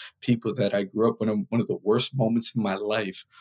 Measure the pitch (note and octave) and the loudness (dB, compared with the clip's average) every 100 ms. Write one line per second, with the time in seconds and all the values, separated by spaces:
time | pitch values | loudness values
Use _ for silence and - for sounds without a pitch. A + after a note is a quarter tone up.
0 | - - - A#2+ A2+ B2 G2+ G2+ G2 G#2+ | -18 -6 0 0 0 0 0 0 -2 0
1 | A2+ A2+ A2+ G#2+ G2 A#2 G#2 F#2 G2+ A#2 | 0 2 0 0 0 0 0 -2 2 2
2 | - C3+ A2+ A#2 - A#2 G2 F#2+ G#2 A2 | 0 0 2 2 0 -2 -2 -2 -2 -2
3 | G2 - - - | -2 -6 -14 -20